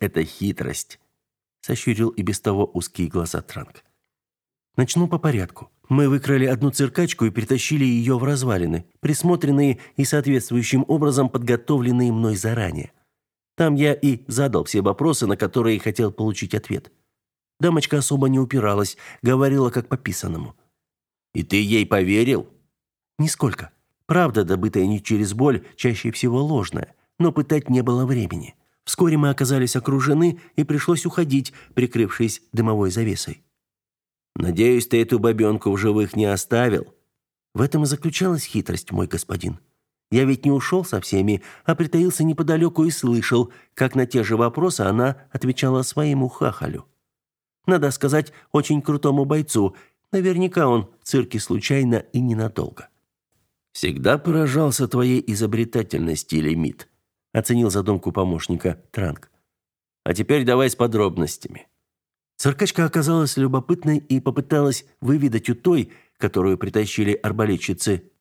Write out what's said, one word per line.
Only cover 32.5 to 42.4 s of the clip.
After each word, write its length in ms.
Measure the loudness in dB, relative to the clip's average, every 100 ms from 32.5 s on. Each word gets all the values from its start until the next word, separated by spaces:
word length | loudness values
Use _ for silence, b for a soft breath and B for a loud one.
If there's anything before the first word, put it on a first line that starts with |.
дымовой 380 | -2 0 2 0
завесой». 520 | 0 -2 -4 -8 -12 _ _ _ _ _ _ _ _ _
«Надеюсь, 520 | -6 -2 2 4 2 2
ты 140 | 0
эту 180 | 2 2
бабёнку 520 | 2 2 2 0 0
в 80 | 0
живых 380 | 2 2 0 0
не 80 |
оставил?» 680 | 0 0 0 0 2 0 -4 _ _ _ _ _ _
«В 60 | -2
этом 220 | 0 2
и 20 | 0
заключалась 580 | -2 -4 -2 -2 -2
хитрость, 460 | -4 -4 -4 -6 -4
мой 140 | -4 -2
господин. 520 | -4 -6 -6 -6 -10 _ _ _ _ 0
Я 140 | 2
ведь 200 | 2 2
не 60 | 2
ушёл 340 | 0 0 -2
со 160 | -2 -6
всеми, 420 | -2 0 0 -2 B B
а 100 | -4
притаился 500 | -2 0 0 0 0
неподалёку 600 | 0 0